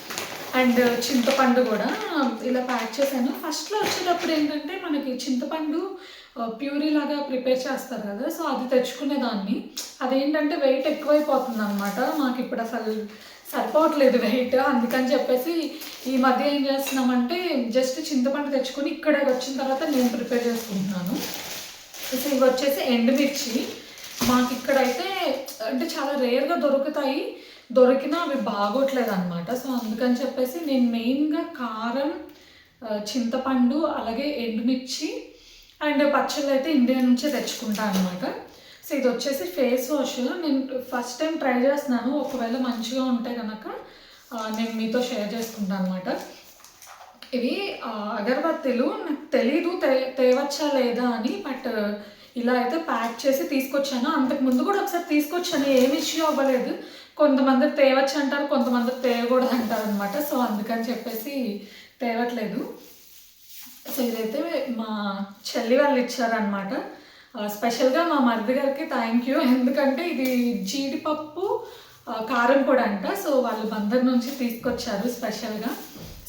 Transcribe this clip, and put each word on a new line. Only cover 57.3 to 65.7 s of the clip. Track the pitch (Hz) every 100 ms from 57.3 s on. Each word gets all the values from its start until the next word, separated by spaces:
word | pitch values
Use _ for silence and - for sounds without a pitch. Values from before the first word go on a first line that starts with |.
| 262 262 254 294
తేవచ్చు | 285 262 269 277 294
అంటారు, | 269 277 285
కొంతమంది | 269 247 240 233 247
తేయకూడదు | 247 233 240 254 - 247
అంటారు | 214 220 208
అనమాట. | 202 202 294 294
So | 262
అందుకని | 226 208 240 226
చెప్పేసి | 247 220 233 220 277 277 214 202 - - - -
తేవట్లేదు. | 240 226 240 233 202 285 - - - - - - - - - - - - 240 269
So, |
ఇదైతే | 233 226 220 294 339 285 269
మా | 220 220 208 202 196 202 -
చెల్లి | - 247 226